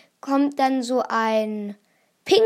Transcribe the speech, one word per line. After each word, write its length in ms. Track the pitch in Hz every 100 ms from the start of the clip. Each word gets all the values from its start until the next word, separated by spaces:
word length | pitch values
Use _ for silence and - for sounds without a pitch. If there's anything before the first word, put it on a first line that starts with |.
| _ _
kommt 380 | - 277 285 285
dann 240 | 262 262
so 180 | 240 254
ein 760 | - 226 220 220 214 214 208 202 _ _ _ _ -
Ping-, 180 | -